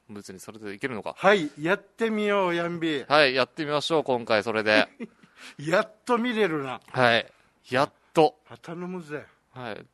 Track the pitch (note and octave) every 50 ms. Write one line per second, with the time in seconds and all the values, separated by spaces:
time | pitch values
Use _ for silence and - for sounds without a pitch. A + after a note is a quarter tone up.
0 | _ - G#2 G2+ G2 - F#2 F2+ - A2 G#2+ G#2+ A2 G2+ G2 G2+ - C3 A#2+ G2+
1 | F#2 D#2+ - - - F#3+ G#3+ G3 D3+ D3 - D3 D3+ E3+ G3+ G3+ - _ _ -
2 | A3+ A3 A3 G#3 G#3 G#3 G3+ G3+ F#3 F3 E3+ E3+ E3+ E3+ F3 E3+ E3 E3 D#3 C3
3 | G#2 - C#3 D3+ D3 C3 B2+ C3+ B2 - _ - D#3 C#3+ D3 C#3+ - - E3 D3+
4 | C3 - B2+ A#2 A#2 A2+ A2+ G#2 G2 A#2 G#2+ A2 G#2 G#2+ G#2+ G#2+ G2+ - _ -
5 | A#3+ - _ _ - _ _ - - - - - C#3 D#3+ F3 G#3 G#3+ - - _
6 | _ - A#3+ A3 A#3+ B3 A3+ A3 G#3 F3 D#3+ D3 C3+ C3 B2 - - - - C3
7 | B2 A#2 A#2 A2 - - _ _ _ _ _ _ _ - B2 B2+ D3 - - _
8 | _ _ _ E3 D3+ D3 - _ _ _ A#2+ - - E3+ E3+ F3 F3+ F3+ F#3 F3+
9 | D#3+ D3 D3 C3+ G#2+ - _ _ _ _ _ B2+ B2 A2+ G2+ - - _